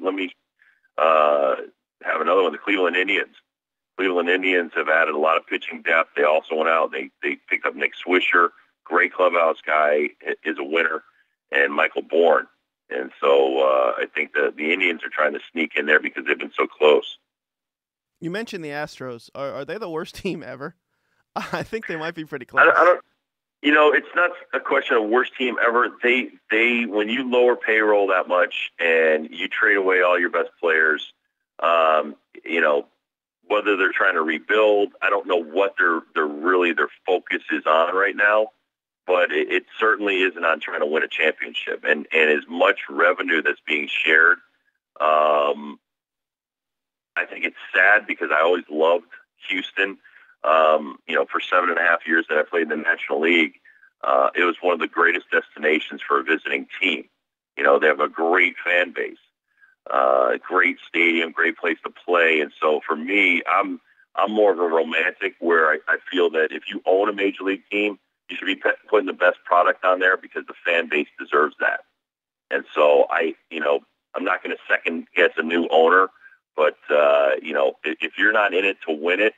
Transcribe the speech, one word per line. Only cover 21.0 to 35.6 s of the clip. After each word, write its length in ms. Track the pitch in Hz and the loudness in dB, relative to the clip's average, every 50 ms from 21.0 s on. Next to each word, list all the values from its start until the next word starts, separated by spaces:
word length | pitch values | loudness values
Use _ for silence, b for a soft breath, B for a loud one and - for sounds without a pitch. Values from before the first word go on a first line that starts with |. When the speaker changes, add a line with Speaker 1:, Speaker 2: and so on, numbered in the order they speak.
| _ _ _ _ _ _ _ | _ _ _ _ _ _ _
Speaker 2:
I 280 | 208 202 - 185 165 | -10 -8 -6 -8 -8
think 240 | 262 - 220 226 - | -8 -8 -10 -10 -8
they 100 | - 170 | -10 -8
might 180 | 156 156 165 170 | -8 -8 -8 -10
be 100 | 165 156 | -10 -12
pretty 220 | - 156 131 120 | -12 -12 -12 -12
close. 200 | - 135 135 147 | -4 2 4 4
Speaker 1:
I, 140 | 165 - - | 4 6 6
I 40 | 165 | 4
don't, 160 | 180 175 - - _ _ _ _ _ _ _ _ _ _ _ | 4 4 2 -2 _ _ _ _ _ _ _ _ _ _ _
you 100 | 143 147 | 0 2
know, 200 | 151 151 151 147 | 4 6 6 4
it's 160 | 147 151 147 - - | 4 2 -2 -4 -2
not 160 | 175 175 170 - - - - 127 | -2 -2 -2 -2 -8 -10 -8 -8
a 60 | 135 | -8
question 360 | - - - - - - 127 | -4 -2 -2 -2 0 0 0
of 120 | 113 110 107 | 0 2 2
worst 280 | 117 127 123 - - | 0 0 0 -2 -4
team 200 | - 127 123 107 - 110 | -4 -4 -4 -2 0 0
ever. 240 | 117 113 120 117 98 - - | 0 2 0 0 -2 -4 -2
They, 280 | 120 123 127 127 110 - - - _ - | 0 0 0 0 -2 -6 -12 -20 _ -4
they, 360 | 110 113 117 120 120 117 120 | 0 0 2 2 0 -2 -2
when 220 | 95 101 107 107 110 | -2 -2 -2 -2 -2
you 200 | 120 135 131 123 | -4 -4 -4 0
lower 280 | 123 123 123 123 120 | 2 4 4 4 2
payroll 500 | - - - 110 110 107 107 104 101 98 95 | 2 0 0 0 2 2 4 4 2 2 2
that 200 | 95 90 - - | 0 0 0 0
much 420 | 90 90 87 87 - - - - - - | 0 0 0 0 -2 -8 -10 -10 -6 -2
and 500 | 85 82 82 80 80 80 78 76 78 - | 0 2 2 4 4 2 2 0 -2 -8
you 180 | 76 87 95 95 | -10 -10 -10 -8
trade 280 | - - 107 107 101 | -4 -2 0 2 2
away 260 | 98 92 92 92 92 | 2 2 2 2 2
all 160 | 90 90 90 90 | 2 2 2 0
your 120 | 87 85 | 0 -2
best 200 | 85 82 82 - - _ | -2 -4 -4 -4 -6 _
players, 520 | 87 82 80 78 80 78 76 73 - - _ _ _ _ _ _ _ _ _ - | 0 0 2 2 2 2 0 -2 -6 -12 _ _ _ _ _ _ _ _ _ -4
um, 560 | 73 82 85 82 80 80 78 76 73 76 73 - _ _ - - - | 0 2 2 4 4 4 2 2 0 -4 -10 -16 _ _ -20 -18 -10
you 160 | - 82 82 | -6 -2 0
know, 260 | 80 76 73 67 - - _ _ _ _ _ _ _ _ _ _ _ - | 0 2 0 0 -2 -6 _ _ _ _ _ _ _ _ _ _ _ -4
whether 280 | 104 104 104 104 101 | -4 -2 0 0 0
they're 160 | 92 98 - | 0 0 -2
trying 220 | - - 104 95 90 | 0 0 0 0 0
to 80 | 82 | 0
rebuild. 720 | 90 - 78 78 - - 104 107 107 107 104 101 101 90 - _ | -2 -2 -4 -6 -4 -2 0 2 4 4 4 2 0 -2 -4 _
I 80 | 95 98 | -2 -2
don't 160 | 101 98 - | -2 -2 -2
know 160 | 98 90 87 | -2 -2 -2
what 320 | 80 76 78 95 | -2 -2 -2 -2